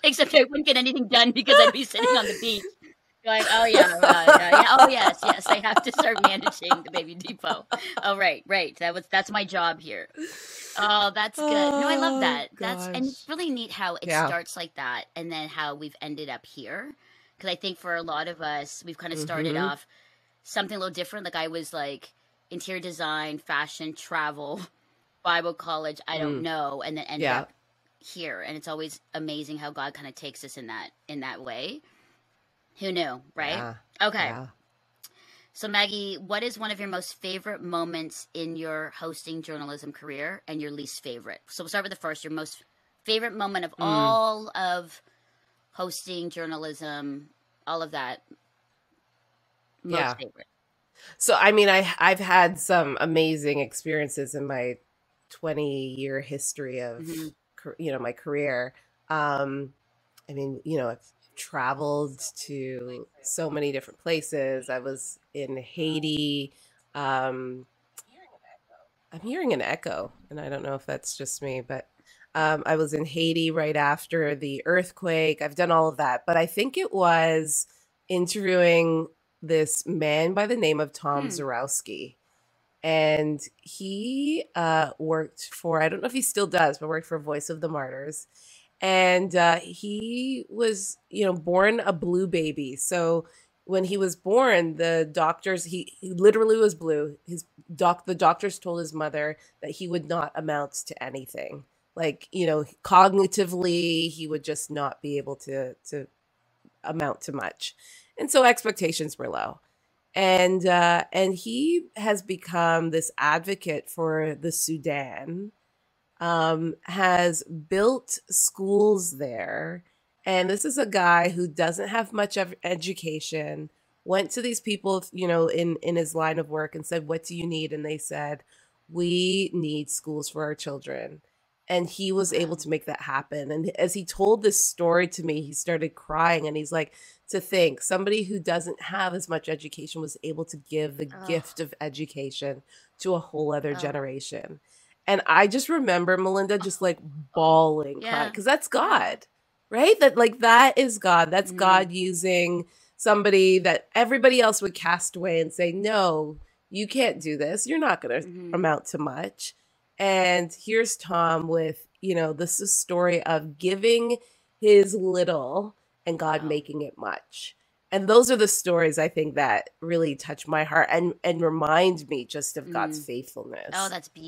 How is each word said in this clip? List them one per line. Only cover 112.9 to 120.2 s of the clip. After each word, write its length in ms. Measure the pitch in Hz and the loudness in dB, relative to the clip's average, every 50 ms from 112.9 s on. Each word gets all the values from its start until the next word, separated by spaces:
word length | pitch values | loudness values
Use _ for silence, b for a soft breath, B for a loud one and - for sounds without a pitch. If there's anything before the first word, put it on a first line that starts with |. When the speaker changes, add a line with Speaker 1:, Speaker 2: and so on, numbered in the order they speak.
Speaker 2:
this 200 | 160 160 160 - - - | 0 0 -2 -2 -4 0
advocate 720 | 135 147 151 170 170 190 196 190 - 175 151 143 - - | 2 2 2 2 0 -4 -8 -6 -4 -6 -6 -6 -6 -10
for 440 | - - 165 160 156 156 156 156 151 | -6 -4 -2 0 0 0 0 -2 -4
the 180 | 143 147 170 | -4 -6 -4
Sudan, 1000 | 160 - - - 160 156 139 165 143 143 139 127 104 76 135 156 165 180 202 214 _ _ _ _ _ _ _ _ _ _ _ _ _ _ | -2 -2 -2 -4 -4 -4 -4 -4 -4 -4 -6 -8 -10 -12 -10 -10 -10 -10 -10 -12 _ _ _ _ _ _ _ _ _ _ _ _ _ _
um, 540 | 170 170 170 170 160 160 165 160 165 165 160 _ _ | -2 0 2 2 2 2 2 0 -2 -4 -6 _ _
has 580 | - 175 196 190 185 180 180 180 175 165 - - | -10 -2 0 2 4 4 4 4 2 2 -2 -8
built 760 | - 170 160 151 _ 190 190 208 233 269 247 - - - - _ _ | -10 -14 -14 -6 _ 0 4 4 4 2 2 -4 -8 -10 -10 _ _
schools 880 | - - - - _ - 196 190 202 208 208 214 214 196 180 170 147 131 | 0 2 2 0 _ -2 -2 2 4 6 6 6 4 2 0 -6 -6 -6
there. 640 | 143 131 117 110 90 - - 117 151 165 170 175 175 _ _ _ _ _ _ _ | -6 -6 -6 -6 -6 -6 -6 -6 -6 -6 -8 -12 -14 _ _ _ _ _ _ _